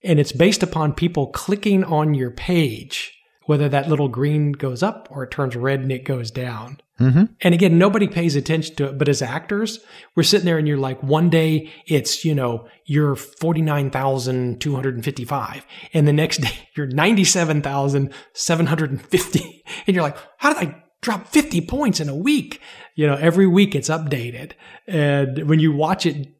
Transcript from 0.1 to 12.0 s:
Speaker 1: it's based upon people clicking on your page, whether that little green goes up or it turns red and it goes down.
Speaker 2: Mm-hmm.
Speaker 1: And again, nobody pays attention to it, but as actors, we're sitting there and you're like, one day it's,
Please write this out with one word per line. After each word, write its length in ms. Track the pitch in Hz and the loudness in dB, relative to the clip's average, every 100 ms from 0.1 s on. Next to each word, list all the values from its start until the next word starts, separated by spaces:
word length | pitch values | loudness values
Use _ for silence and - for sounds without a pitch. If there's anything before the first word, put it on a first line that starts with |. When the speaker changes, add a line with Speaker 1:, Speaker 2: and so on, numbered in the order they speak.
| 156 | 2
Speaker 1:
it's 120 | 143 | 2
based 320 | 127 175 208 | 2 2 4
upon 300 | 180 165 151 | -2 0 -2
people 340 | 147 175 170 131 | 0 -2 -2 -4
clicking 560 | - - 208 208 196 | -6 -4 -2 2 2
on 300 | 180 156 151 143 | 2 0 2 0
your 160 | 123 | -2
page, 800 | - - 175 147 107 - - - - _ _ - | -6 -2 0 0 -2 -10 -10 -12 -16 _ _ -2
whether 220 | 147 147 | 0 2
that 200 | 139 147 | 0 0
little 180 | 147 143 | 0 0
green 460 | 120 143 151 147 | 0 0 2 0
goes 280 | 143 139 123 | -2 -6 -2
up 260 | 190 220 - | -4 -4 -14
or 120 | 143 | -12
it 80 | 127 | -10
turns 240 | - 135 120 | -4 -4 -2
red 240 | 131 139 | -2 0
and 100 | 131 | -2
it 120 | 131 131 | -6 -4
goes 260 | 131 117 | -4 -4
down. 480 | 131 123 113 117 139 _ _ | -8 -8 -8 -12 -18 _ _
Speaker 2:
Mm-hmm. 240 | 131 135 220 - | 4 6 4 2
Speaker 1:
And 120 | 185 | 2
again, 240 | 170 190 165 | 4 6 6
nobody 300 | 196 208 202 | 4 4 0
pays 280 | 175 170 143 | 0 0 0
attention 400 | 135 160 156 - | 0 -2 -2 -4
to 120 | 139 | -4
it, 100 | 139 | 0
but 100 | 143 | 0
as 140 | 139 | 0
actors, 580 | - 139 - 202 220 - - - - - | -2 -8 -6 -4 -4 -6 -18 -20 -6 0
we're 60 | |
sitting 220 | 156 202 175 | 2 2 2
there 120 | 165 | 0
and 100 | 151 | 0
you're 80 | 143 | 0
like, 240 | 135 127 | -2 -4
one 280 | 135 151 170 | 0 2 4
day 420 | 165 160 156 156 - - | 4 2 0 -4 -18 0
it's, 380 | 156 | 0